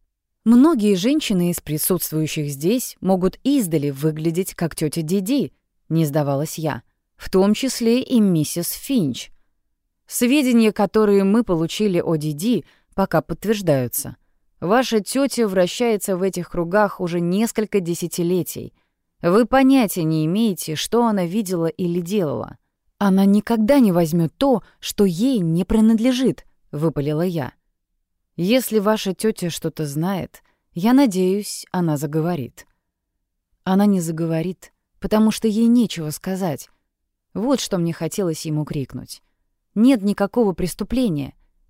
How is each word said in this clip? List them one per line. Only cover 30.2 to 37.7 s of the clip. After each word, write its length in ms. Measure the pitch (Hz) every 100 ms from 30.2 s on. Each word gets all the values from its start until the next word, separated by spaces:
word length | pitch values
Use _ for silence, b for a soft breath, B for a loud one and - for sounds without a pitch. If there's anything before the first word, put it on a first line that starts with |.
| - - _ _ _
я 180 | 170 208
надеюсь, 720 | 262 277 180 185 202 202 - -
она 240 | 180 170 147
заговорит». 680 | 147 156 160 170 120 - - _ _ _ _ _ _ _ _ _
Она 220 | - 190 208
не 140 | 190
заговорит, 760 | 165 160 165 160 180 185 - _ _ _
потому 300 | 196 214 220
что 180 | - 220
ей 200 | 208 233
нечего 420 | 240 214 - 156
сказать. 580 | 147 - 190 185 135 - _ _ _ _ _ _
Вот 280 | 180 233 254
что 180 | -